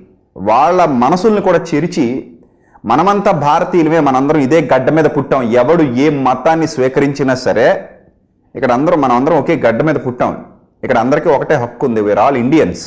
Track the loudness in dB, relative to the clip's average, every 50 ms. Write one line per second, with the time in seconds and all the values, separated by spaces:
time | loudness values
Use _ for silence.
0 | -20 -20 _ _ _ _ -16 -8 -4 -2 0 2 2 2 2 2 2 0 0 0
1 | 0 0 0 0 0 0 0 0 0 0 0 0 -2 -2 -4 -2 -2 -2 -2 -2
2 | -2 -2 -4 -6 -10 -14 -18 -20 -20 _ _ _ _ _ _ _ -4 -2 0 2
3 | 2 2 0 0 0 0 0 0 0 0 0 0 0 0 0 0 2 2 2 2
4 | 2 2 2 0 2 2 2 0 2 2 2 2 2 2 0 0 0 0 2 2
5 | 2 0 0 -2 -2 -2 -2 -2 -2 0 2 2 2 2 2 2 2 0 0 0
6 | 0 0 0 0 0 -2 -2 0 0 0 0 0 -2 -2 -2 -2 -2 -2 0 0
7 | 0 0 0 -2 -2 -2 -2 -2 -2 -2 0 2 2 2 0 0 -4 -12 -20 -20
8 | _ _ _ _ _ _ _ _ _ _ -10 -6 -2 -2 0 0 0 0 0 0
9 | 2 2 0 0 2 2 0 0 0 0 -2 0 0 0 0 0 0 0 -2 -2
10 | -4 -6 -6 -4 -4 -4 -4 -6 -12 -20 -20 _ _ _ _ _ -4 -2 0 0
11 | 0 0 0 0 2 2 0 0 0 0 -2 -2 -2 -4 -6 -4 -4 -2 0 0
12 | 0 0 2 2 2 2 2 0 0 2 2 2 2 2 -2 -6 -12